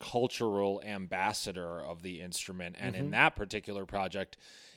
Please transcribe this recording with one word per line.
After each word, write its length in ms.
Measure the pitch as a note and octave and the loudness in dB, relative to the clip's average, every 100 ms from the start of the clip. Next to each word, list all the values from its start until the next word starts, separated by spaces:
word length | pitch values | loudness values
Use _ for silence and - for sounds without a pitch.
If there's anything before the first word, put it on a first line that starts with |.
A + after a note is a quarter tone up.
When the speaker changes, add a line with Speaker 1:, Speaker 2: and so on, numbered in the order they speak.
Speaker 1:
cultural 840 | - A#2+ B2 - A2+ G2+ G2+ G2 | -2 2 2 2 2 4 4 2
ambassador 920 | G#2+ G2+ F#2 F#2 G2 G#2+ G#2 F2+ F2 E2+ | -4 -6 -2 2 2 2 -2 -4 -4 -4
of 220 | C#2+ E2+ | -6 -6
the 180 | F#2 E2+ | -6 -8
instrument. 540 | F2+ - - F#2 F2 F2 | -6 -6 -6 -6 -6 -4
And 200 | G2 F#2 | -4 -2
in 60 | |
Speaker 2:
Mm-hmm. 60 | C#3+ | 2
Speaker 1:
that 240 | G#2+ D#3 - | 6 6 6
particular 500 | G2+ G#2+ G2+ G2+ F#2+ | -2 -4 -4 -4 -2
project, 500 | G2+ F#2+ G2 F#2+ - - - - | 0 0 0 -4 -6 -20 -20 -20